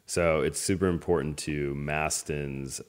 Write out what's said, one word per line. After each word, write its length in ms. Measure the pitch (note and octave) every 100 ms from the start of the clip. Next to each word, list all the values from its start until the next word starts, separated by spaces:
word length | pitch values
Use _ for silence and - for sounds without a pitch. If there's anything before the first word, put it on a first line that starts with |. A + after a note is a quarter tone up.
| -
So 340 | F#2 E2+ D#2
it's 180 | C#2+ -
super 300 | - F#2 F#2+
important 500 | E2+ F#2 E2 D2 D2+
to 360 | - D2 C#2+ C#2+
Maston's, 1040 | D2 D2+ D#2 - - D2 C#2+ C2+ C2+ -